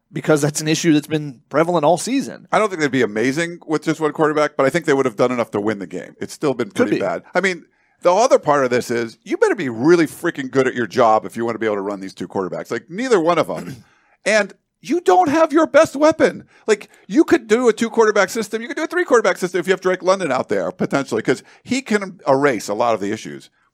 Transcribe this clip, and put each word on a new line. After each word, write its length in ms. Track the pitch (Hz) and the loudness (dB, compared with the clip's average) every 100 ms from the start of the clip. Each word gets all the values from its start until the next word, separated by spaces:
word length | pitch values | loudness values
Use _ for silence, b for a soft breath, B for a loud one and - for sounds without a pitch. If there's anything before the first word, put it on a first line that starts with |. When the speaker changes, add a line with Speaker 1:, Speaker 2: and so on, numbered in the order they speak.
| _ | _
Speaker 1:
Because 280 | 151 - 156 | -8 0 2
that's 200 | 151 147 | 2 -2
an 80 | 156 | -2
issue 240 | 156 170 | 0 2
that's 140 | 147 143 | 2 0
been 340 | 156 147 120 - | -6 -6 -14 -4
prevalent 340 | 139 165 175 | -2 0 2
all 140 | 147 175 | 2 0
season. 500 | - 269 120 - - | -2 -4 -4 -10 -2
Speaker 2:
I 60 | 180 | 0
don't 100 | 214 | 0
think 100 | 180 | -2
they'd 100 | 147 | -2
be 100 | 131 | 0
amazing 580 | 110 107 123 139 170 170 - | 0 0 -2 -2 -6 -8 -6
with 160 | 160 | -4
just 160 | 160 151 | -2 -2
one 140 | 156 | -2
quarterback, 420 | 139 151 151 147 - | 0 0 2 -2 2
but 100 | 135 | 0
I 40 | |
think 160 | 170 160 | 0 0
they 80 | |
would 120 | 135 131 | 2 0
have 120 | 104 | 0
done 140 | 123 | 0
enough 200 | 123 110 | 0 -4
to 80 | 107 | -2
win 180 | 101 104 | -2 -4
the 80 | 87 | -8
game. 280 | 90 - - | -12 -14 -14
It's 100 | 101 | -14
still 200 | - 151 | -6 -4
been 140 | 120 107 | -4 -4
Speaker 1:
Could 60 | - | -2
Speaker 2:
pretty 200 | - 123 | 0 0
Speaker 1:
be. 40 | |
Speaker 2:
bad. 220 | 95 87 - | -2 -4 -4
I 80 | 180 | -2
mean, 240 | 190 175 - _ _ _ | -2 -4 -12 _ _ _
the 120 | 175 | 2
other 260 | 185 262 277 | 4 4 4
part 240 | 151 147 | 4 2
of 60 | 131 | 2
this 200 | 123 - | 0 0
is 260 | 117 117 - | -4 -4 -8
you 140 | - 330 | -8 -2
better 180 | 440 233 | 0 0
be 120 | 139 | -4
really 360 | 113 143 175 160 | 0 4 4 2
freaking 440 | - 170 151 131 | -2 -6 -6 -4
good 180 | 131 127 | 0 0
at 80 | 113 | 0
your 120 | 110 | -4
job 380 | 95 117 110 95 | 2 4 4 0
if 100 | 113 | -6
you 80 | |
want 120 | 117 110 | -6 -2
to 40 | |
be 60 | 110 | -2
able 100 | 101 | -2
to 40 | |
run 180 | 98 98 | -4 -8
these 140 | 95 | -10
two 140 | - 92 | -12 -8
quarterbacks. 440 | 101 90 82 - | -6 -6 -6 -8
Like, 180 | - - | -10 -10
neither 300 | 175 254 208 | -8 0 2
one 180 | 160 170 | 2 0
of 100 | 131 | -2
them. 360 | 82 85 127 b | -6 -10 -16 b
<clears throat> 60 | b b b 180 | b b b 0
And 260 | 214 196 - _ _ | 0 0 -8 _ _
you 200 | 160 339 | -6 -2
don't 280 | 349 359 339 | 2 2 4
have 220 | 311 320 | 2 2
your 140 | 302 320 | 2 4
best 280 | 285 320 269 | 4 4 2
weapon. 520 | 302 320 233 - - b b | 0 2 0 -2 -18 b b
Like, 220 | 214 - b b | -2 -2 b b
you 160 | 220 | 0
could 240 | 370 269 220 | 4 2 2
do 200 | 226 247 | 2 2
a 60 | |
two 160 | 214 226 | 2 -2
quarterback 400 | 226 214 208 190 | 2 2 4 0
system. 320 | 240 214 220 | -2 -6 -8
You 60 | 240 | -8
could 100 | 311 | -6
do 60 | |
a 40 | 320 | -4
three 180 | 359 349 | -2 2
quarterback 320 | 247 208 175 | 2 2 -2
system 220 | 180 185 | -2 -4
if 80 | 175 | -2
you 60 | |
have 80 | 185 | -2
Drake 220 | 185 185 | 0 -2
London 280 | 180 190 165 | 0 0 0
out 180 | 127 117 | -2 -2
there, 220 | 98 85 | -2 -4
potentially, 500 | - - 143 135 113 | -4 -4 -2 -2 -4
'cause 200 | 113 123 b b | 0 -2 b b
he 180 | - 247 | -6 -6
can 380 | - 208 185 - - | -2 -4 -4 -8 2
erase 400 | 135 143 107 - | 4 4 0 -4
a 60 | |
lot 200 | 104 120 | -2 0
of 60 | 107 | 0
the 120 | 98 | -2
issues. 380 | 107 80 71 - _ _ | -6 -10 -16 -18 _ _